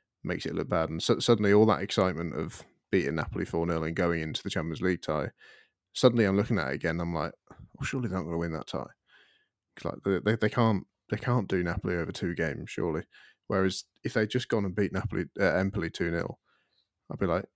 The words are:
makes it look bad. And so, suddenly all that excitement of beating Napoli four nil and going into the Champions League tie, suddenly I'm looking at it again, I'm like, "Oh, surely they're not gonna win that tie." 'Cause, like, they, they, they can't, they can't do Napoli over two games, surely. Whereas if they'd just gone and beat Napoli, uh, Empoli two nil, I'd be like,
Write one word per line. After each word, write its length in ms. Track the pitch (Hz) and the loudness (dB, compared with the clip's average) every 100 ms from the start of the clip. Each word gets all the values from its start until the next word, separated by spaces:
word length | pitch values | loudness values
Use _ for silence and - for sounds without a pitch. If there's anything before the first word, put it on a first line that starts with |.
| _ _ | _ _
makes 220 | - 90 82 | -6 -6 -4
it 80 | 82 | -4
look 120 | - | 0
bad. 220 | 85 80 | 0 0
And 100 | 82 | -2
so, 200 | - 117 | 0 2
suddenly 320 | - 110 104 | 4 4 6
all 140 | 104 110 | 6 6
that 160 | 76 | 4
excitement 520 | 95 - 92 80 85 | 0 2 2 0 -4
of 300 | 73 - - - _ - | -4 -6 -8 -18 _ 0
beating 260 | 95 71 80 | 0 2 -2
Napoli 280 | - - | -4 -4
four 220 | 90 82 85 | -2 -2 0
nil 160 | 82 | 0
and 140 | 80 85 | -2 0
going 260 | 87 85 | 0 0
into 200 | 80 69 | -2 -6
the 40 | 98 | -6
Champions 300 | - 82 78 | -4 -4 -2
League 220 | 92 87 | 0 0
tie, 280 | - 76 - _ - - _ _ _ | -2 -4 -4 _ -20 -20 _ _ _
suddenly 320 | - 127 117 | 4 4 6
I'm 120 | 101 98 | 4 4
looking 220 | 101 104 | 2 0
at 100 | 67 | 0
it 60 | |
again, 260 | 69 82 85 | -2 -2 -2
I'm 120 | 85 | -2
like, 180 | 82 80 - _ | -2 -4 -8 _
"Oh, 320 | - - - | -20 -20 -8
surely 240 | - 135 113 | -6 -4 -2
they're 80 | 92 | -4
not 60 | |
gonna 140 | 82 82 | -2 -2
win 140 | 85 | -2
that 160 | 78 - | -4 -6
tie." 180 | 69 - - _ - _ _ _ _ _ - | -8 -8 -14 _ -20 _ _ _ _ _ -10
'Cause, 80 | - | -8
like, 100 | - | -4
they, 160 | 98 92 104 | 0 2 2
they, 40 | 117 | 2
they 120 | 107 | 2
can't, 380 | - 113 101 - _ - | 4 4 2 -4 _ -6
they 60 | - | -4
can't 320 | - 123 95 | 0 0 2
do 140 | 95 | 0
Napoli 320 | 87 85 98 90 | 0 -2 -2 -2
over 160 | 82 | -4
two 220 | - 87 | -4 -4
games, 360 | 85 82 73 - | -2 -2 -4 -8
surely. 320 | - 87 78 - - - _ - | -4 -2 -2 -6 -18 -20 _ -2
Whereas 360 | 101 95 - - _ | 0 2 -2 -8 _
if 100 | 123 | -2
they'd 160 | 113 107 | 0 0
just 180 | 123 - | -2 0
gone 160 | 113 | 0
and 100 | 98 | 0
beat 180 | 90 98 | 0 0
Napoli, 320 | 92 - 92 80 - | 0 -4 -4 -6 2
uh, 60 | 95 85 | 2 4
Empoli 340 | 98 98 82 | 2 0 -4
two 200 | - 85 | -2 -2
nil, 260 | 85 - - _ _ _ _ _ _ - | -2 -4 -8 _ _ _ _ _ _ -12
I'd 80 | - | -4
be 80 | 92 | 0
like, 200 | 87 - | 0 -2